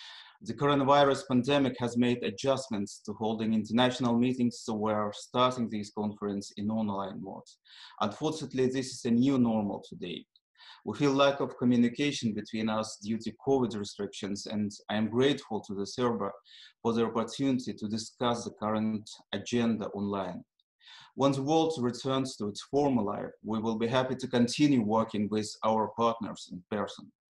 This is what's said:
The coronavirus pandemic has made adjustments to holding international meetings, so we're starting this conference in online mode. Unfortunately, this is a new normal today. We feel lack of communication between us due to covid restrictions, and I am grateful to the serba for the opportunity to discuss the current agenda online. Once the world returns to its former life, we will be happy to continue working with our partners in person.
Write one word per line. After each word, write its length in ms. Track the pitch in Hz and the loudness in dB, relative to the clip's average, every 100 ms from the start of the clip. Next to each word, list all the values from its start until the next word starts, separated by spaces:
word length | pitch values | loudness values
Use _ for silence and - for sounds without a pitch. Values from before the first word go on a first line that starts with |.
| - - - - | -18 -18 -20 -12
The 100 | - 117 | -10 -2
coronavirus 720 | 143 143 135 143 143 131 - | 2 4 6 6 6 4 2
pandemic 480 | 127 123 143 131 - | 2 4 4 2 0
has 180 | 120 120 | -2 2
made 260 | 123 120 | 2 2
adjustments 800 | - 104 135 131 - 104 101 - - | -2 -2 0 0 0 -4 -4 -8 -12
to 80 | |
holding 400 | 101 110 110 110 | -4 -2 0 0
international 640 | 110 104 113 127 123 123 117 | 0 2 4 4 2 2 2
meetings, 440 | 127 127 120 - | 2 2 0 -2
so 100 | - | -6
we're 380 | 110 107 107 104 | -2 0 0 -2
starting 560 | - - 127 127 127 113 | -6 -4 2 2 2 -4
this 220 | 110 101 | -4 -6
conference 600 | - 107 104 104 101 101 - | -4 -4 -4 -4 -4 -6 -6
in 120 | 104 | -4
online 500 | 110 104 98 98 98 | -2 -2 -4 -6 -8
mode. 200 | 95 87 - - _ - - - | -12 -12 -16 -20 _ -20 -20 -4
Unfortunately, 680 | 104 - 151 156 151 127 127 | -4 -2 -4 -4 -4 0 2
this 200 | 131 127 | 2 -4
is 140 | - 123 | -4 2
a 60 | |
new 260 | 117 131 135 | 4 6 6
normal 460 | 120 110 101 92 - | 4 2 0 -4 -10
today. 380 | 87 90 82 - _ _ _ - - | -12 -10 -10 -12 _ _ _ -20 -12
We 140 | - 104 | -8 0
feel 140 | 143 | 2
lack 300 | 135 139 135 | 6 4 4
of 180 | 127 - | -2 0
communication 720 | 123 123 120 120 143 139 117 | 4 6 4 2 -2 0 -2
between 360 | 104 104 110 110 | -2 -4 -4 -2
us 280 | 110 107 - | 0 -2 -6
due 160 | 104 110 | -6 -4
to 120 | 110 107 - | -6 -6 0
covid 300 | 135 120 104 | 2 2 -2
restrictions, 720 | 101 - 101 - 101 101 - | -6 -6 -8 -6 -6 -6 -6
and 240 | 104 104 - - | -4 -4 -6 -4
I 60 | 104 | -2
am 160 | 110 | 0
grateful 500 | 113 135 127 - 107 | 2 2 2 -4 -8
to 140 | - 98 | -6 -8
the 80 | 98 | -6
serba 460 | - 123 110 98 - _ - - _ | -2 0 0 -4 -8 _ -20 -20 _
for 120 | 117 | -2
the 120 | 113 113 | 0 0
opportunity 680 | 117 110 - 139 127 - 101 | 0 -4 -2 0 0 -2 -8
to 120 | 107 | -6
discuss 560 | 110 - - 123 113 | -6 -6 -4 -2 -2
the 80 | 104 - | -6 -6
current 480 | 107 110 110 107 - - _ | -2 0 0 -4 -8 -18 _
agenda 560 | 101 98 120 117 107 92 | -8 -2 0 2 0 -4
online. 540 | 101 101 101 92 90 - _ _ _ - - - - | -4 -4 -2 -4 -8 -14 _ _ _ -20 -20 -12 0
Once 200 | 135 135 | 2 2
the 80 | |
world 320 | 135 160 160 160 | 2 4 2 2
returns 580 | 123 117 135 135 127 - | -2 -2 -2 -2 -2 -4
to 100 | 104 | -6
its 160 | 104 | -6
former 400 | - 139 143 123 | -2 0 2 2
life, 260 | 101 104 98 - | 0 -4 -8 -10
we 160 | 107 110 | -4 -2
will 180 | 110 110 | 0 0
be 80 | 113 | 0
happy 300 | 127 127 127 | 2 0 -2
to 120 | 127 | -2
continue 540 | 123 120 - 147 135 | 2 2 4 4 4
working 480 | 104 110 110 104 101 | 4 2 2 -2 0
with 260 | 107 104 - | 0 -2 -2
our 260 | 110 110 104 - | 0 2 0 2
partners 540 | 117 113 95 87 - | 0 0 -4 -8 -12
in 120 | 90 - | -16 -6
person. 400 | 107 98 - - _ _ | -4 -4 -8 -18 _ _